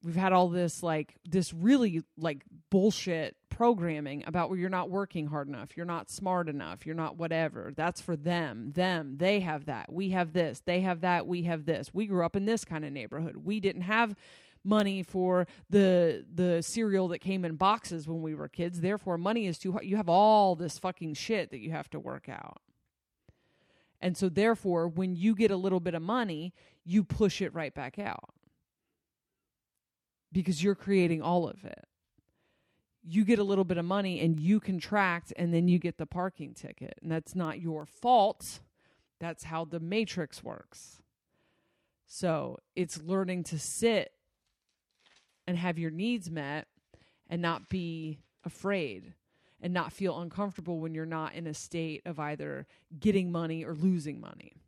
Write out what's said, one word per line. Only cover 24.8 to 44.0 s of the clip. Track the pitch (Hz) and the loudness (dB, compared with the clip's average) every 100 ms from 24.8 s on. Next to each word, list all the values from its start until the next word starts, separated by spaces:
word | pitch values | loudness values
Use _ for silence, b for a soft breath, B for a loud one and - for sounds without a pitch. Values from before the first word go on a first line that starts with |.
| 170 | 0
when | 160 185 | 0 -2
you | 180 196 | 2 2
get | 208 220 | 4 4
a | 196 | 4
little | 190 185 | 2 2
bit | 175 | 0
of | 170 | -4
money, | 165 247 226 156 175 b b b | 0 0 0 -4 -8 b b b
you | - 190 | 2 2
push | 190 - 208 - | 2 2 2 2
it | 185 | -4
right | 170 151 | -4 -6
back | - 131 165 | -6 -10 -8
out | 202 - - _ _ _ _ _ _ _ _ _ _ _ _ _ _ _ _ _ _ _ _ | -8 -8 -12 _ _ _ _ _ _ _ _ _ _ _ _ _ _ _ _ _ _ _ _
because | 170 185 160 | -2 0 0
you're | 185 | 0
creating | 196 - 196 175 160 | 0 2 4 4 2
all | 147 175 165 | 2 0 0
of | - | -6
it. | - - - _ _ _ _ _ _ _ _ _ _ _ | -14 -16 -20 _ _ _ _ _ _ _ _ _ _ _
You | 170 170 | -2 2
get | 202 226 | 6 6
a | |
little | 202 196 | 6 4
bit | 190 175 | 2 0
of | 170 | 0
money | 196 190 170 | 0 0 2
and | 165 160 | 2 4
you | 156 214 | 4 2
contract, | - 185 - 208 190 175 - - | 2 -4 0 2 2 0 -6 -4
and | 175 | 0
then | 170 180 | 4 6
you | 175 | 4
get | 175 - | 2 -6
the | 156 | -8
parking | 175 185 - 143 | -4 -4 -6 -14
ticket. | - - - - - | -14 -16 -14 -14 -12
And | 160 | -4
that's | 160 - | -4 -4
not | 185 165 147 | -4 -4 -4
your | 170 156 151 | -6 -6 -8
fault. | - 240 247 202 - - - - _ _ _ _ _ | -6 4 6 6 2 -10 -14 -18 _ _ _ _ _
That's | 170 165 | -10 -10
how | 160 160 | -8 -6
the | 165 170 | -6 -6
matrix | 165 202 220 - 156 - | -2 -2 0 -2 -6 -8
works. | - - - - - - _ _ _ _ _ _ _ _ _ _ _ | -12 -12 -14 -20 -20 -20 _ _ _ _ _ _ _ _ _ _ _
So | - 180 160 127 120 _ - | -6 -2 -2 -4 -10 _ -6
it's | 175 - | -6 -6
learning | 160 190 185 180 | -2 -2 0 -2
to | 170 156 | -4 -6
sit | - - 233 214 | -6 0 2 2